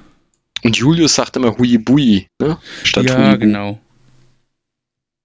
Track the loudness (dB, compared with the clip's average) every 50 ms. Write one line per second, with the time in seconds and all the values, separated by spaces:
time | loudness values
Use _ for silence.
0 | -20 _ _ _ _ _ _ _ _ _ -12 -4 -2 -2 -2 0 0 0 2 2
1 | 2 0 0 -2 -2 -4 -4 -2 -2 -2 0 0 0 2 2 0 2 2 2 2
2 | 4 2 2 0 0 _ _ -4 -4 -4 -4 -6 -10 -20 -16 -8 -6 -4 -2 0
3 | 0 0 2 2 2 2 2 2 0 0 0 -2 -6 -8 -10 -12 _ _ _ _
4 | _ _ _ _ _ _ _ _ _ _ _ _ _ _ _ _ _ _ _ _
5 | _ _ _ _